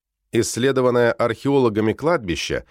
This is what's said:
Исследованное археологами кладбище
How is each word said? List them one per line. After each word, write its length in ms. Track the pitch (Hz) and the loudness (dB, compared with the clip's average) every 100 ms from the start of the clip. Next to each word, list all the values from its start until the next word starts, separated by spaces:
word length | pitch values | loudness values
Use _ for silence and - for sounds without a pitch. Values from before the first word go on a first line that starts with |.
| _ _ _ | _ _ _
Исследованное 800 | 117 110 - 131 131 127 120 120 | -2 -2 -2 0 2 2 2 2
археологами 840 | - 117 110 139 139 123 104 107 | 2 -2 -2 0 2 2 2 0
кладбище 720 | 104 143 170 104 80 - 65 - | 0 -2 -2 -2 -6 -4 -6 -8